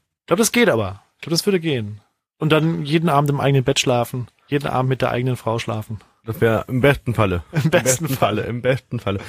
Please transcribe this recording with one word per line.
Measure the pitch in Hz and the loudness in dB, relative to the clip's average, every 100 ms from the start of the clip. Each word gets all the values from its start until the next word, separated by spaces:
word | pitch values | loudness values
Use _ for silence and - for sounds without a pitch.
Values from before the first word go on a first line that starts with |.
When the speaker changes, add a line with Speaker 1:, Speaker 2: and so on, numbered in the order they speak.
| _ _ | _ _
Speaker 1:
Ich | - | -2
glaube, | - | 0
das | 220 | 2
geht | 240 214 | 4 4
aber. | 117 95 95 _ _ | 2 0 -8 _ _
Ich | |
glaube, | 143 160 | -4 -2
das | 208 | 0
würde | 190 | 0
gehen. | 160 127 104 104 _ _ _ _ | 0 -2 -4 -10 _ _ _ _
Und | 156 | 0
dann | 156 160 165 147 | 2 2 0 0
jeden | 165 165 | 0 2
Abend | 143 143 | 2 2
im | 143 | 2
eigenen | 139 139 127 | 2 2 2
Bett | - | 0
schlafen, | - 120 117 127 117 _ _ | 2 0 0 -6 -10 _ _
jeden | 143 147 | -4 -2
Abend | 127 131 | -2 0
mit | 127 | 0
der | 123 | 0
eigenen | 120 127 123 | -2 -2 -2
Frau | 113 113 | -4 -4
schlafen. | - 110 - 107 - _ - | -4 -6 -8 -12 -16 _ -12
Speaker 2:
Das | 110 | 0
wäre | 117 110 - | 2 2 -2
im | 127 | 2
besten | 139 135 - | 2 2 -2
Falle. | 110 101 87 - | 0 0 0 -4
Speaker 1:
<laughs> | |
Im | 165 156 | -2 2
besten | 160 | 2
Speaker 2:
Im | |
besten | - 127 156 | 2 0 -2
Falle, | 131 104 104 | -2 0 -2
im | - 120 | -4 -2
besten | 127 127 - 117 | -2 -2 -4 -6
Falle. | 98 98 | -4 -4